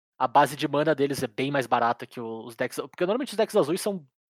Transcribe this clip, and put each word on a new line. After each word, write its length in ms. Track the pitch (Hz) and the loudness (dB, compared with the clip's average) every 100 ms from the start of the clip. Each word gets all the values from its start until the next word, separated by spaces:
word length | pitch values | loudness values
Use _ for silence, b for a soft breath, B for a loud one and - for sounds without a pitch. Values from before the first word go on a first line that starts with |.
| _ - | _ -4
A 100 | 127 | 2
base 260 | 139 143 143 | 4 4 2
de 120 | 147 | -2
mana 260 | 143 151 | 0 2
deles 260 | 143 139 131 | 2 0 -2
é 40 | 127 | -6
bem 240 | - 135 | -4 -2
mais 160 | 143 120 | -2 0
barata 400 | 127 117 117 123 | 2 2 -2 -6
que 140 | - | -12
o, 240 | 113 113 | -10 -10
os 100 | 120 | -10
decks, 240 | 113 127 - | -6 -6 -6
porque 260 | 131 - | -10 -4
normalmente 260 | 180 233 285 | -2 -2 -2
os 60 | 214 | -2
decks 200 | 214 208 | 2 2
azuis 240 | 143 180 | 2 0
são 240 | 208 190 143 _ _ | -2 -6 -10 _ _